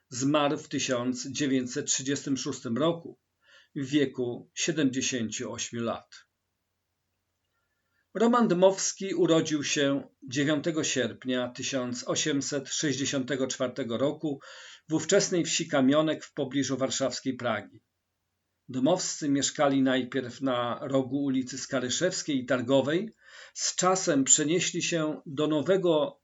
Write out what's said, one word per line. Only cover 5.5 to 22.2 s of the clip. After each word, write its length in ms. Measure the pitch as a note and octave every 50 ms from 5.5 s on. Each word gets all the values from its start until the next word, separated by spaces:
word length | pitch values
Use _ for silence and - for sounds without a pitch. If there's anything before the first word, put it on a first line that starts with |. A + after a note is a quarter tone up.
ośmiu 320 | A2+ A2+ - - A#2+ A#2 A#2
lat. 420 | A2+ F#2+ - - _ - - - _ _ _ _ _ _ _ _ _ _ _ _ _ _ _ _ _ _ _ _ _ _ _ _ _ _ _ _ _ _ _ _ _ _ _ _ _ _
Roman 340 | F#3 A3 A#3 A#3+ A#3+ A3+
Dmowski 640 | F#3+ F3 F3 F#3 G3 G3 - - - - - F#3+ G3 -
urodził 500 | - F3+ D#3+ E3 D#3+ - D3+ D3+ D3 C3+
się 440 | - - D3 C#3+ C#3 C#3 C#3 - - _ _ -
dziewiątego 600 | C3 A#2+ C#3+ C#3+ D3+ D3+ C#3+ - F3 D#3 D#3 C#3+
sierpnia 640 | - - C3+ A#2+ A2 G2 - - B2+ B2+ B2 B2 B2
tysiąc 580 | B2 - - - C#3+ C3 B2 B2 B2 - -
osiemset 640 | - E3 - - D#3 C#3+ C#3 C3+ - D3 C#3+ C3+ -
sześćdziesiątego 800 | - - D#3+ D3+ B2+ C3 C#3 C3 - C#3 B2+ - D3 B2+ C3
czwartego 500 | B2 - - C3 A#2+ - - C3 A2+ A#2
roku 420 | A2 C3 D3 D3+ D#3 - D3+ C#3 - - - - - - - - - _ -
w 40 | D#3
ówczesnej 520 | D#3 D#3 - G3 G3+ G3 - F#3+ F3 D#3
wsi 220 | - - - E3
Kamionek 580 | E3 D3+ C#3+ C3 B2+ C#3+ D3+ D#3 D#3 D3+ - -
w 80 | - _
pobliżu 440 | D3+ C#3+ B2+ C#3 C#3+ C3 A#2 C3+
warszawskiej 560 | B2 C3 B2 - - C#3 B2 A#2 - - C3 -
Pragi. 480 | - A#2+ A#2+ A2 G#2 G2 - - - _ _ _ _ _ _ _ _ _ _ _ _ _ _ _ _ _ -
Dmowscy 600 | B2 B2+ B2+ D3+ F3+ F3+ - - - - D#3+ C#3+
mieszkali 520 | C#3 C#3 C3+ - - - D3 C#3+ C#3 C3+
najpierw 600 | C3 C3 B2+ C3 B2+ B2 - C3+ B2+ A#2+ A#2+ -
na 380 | C3+ C3+ B2 B2 A#2+ A#2+ A2 -
rogu 420 | D3+ C3+ C#3 C3+ B2+ A#2+ C3+ C#3+ C#3
ulicy 340 | C#3 C3 C3 B2 B2 C#3
Skaryszewskiej 800 | C3 - - - B2+ B2 B2+ B2 - E3 F#3 F3+ -